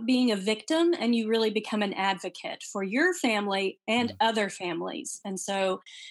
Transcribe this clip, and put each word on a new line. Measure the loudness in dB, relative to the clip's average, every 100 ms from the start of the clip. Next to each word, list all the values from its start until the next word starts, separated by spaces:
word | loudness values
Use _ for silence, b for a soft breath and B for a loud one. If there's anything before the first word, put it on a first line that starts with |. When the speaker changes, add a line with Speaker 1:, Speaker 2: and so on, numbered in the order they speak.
| 2
Speaker 1:
being | 4 4
a | 2
victim | 0 -2 0 2 4 2
and | 2 2
you | 2
really | 2 2
become | 0 -2 0
an | 0
advocate | 0 -2 -2 -6 -10 -10 -10
for | -8 -6
your | -2 2 2
family | 2 0 0 0 0 -2 -4 -2
and | 0 0
Speaker 2:
Hmm. | 2
Speaker 1:
other | 2 2 0
families. | -2 -6 -4 -4 -8 -10 -10
And | -8 -8
so | -4 0 0 -2 -6 B B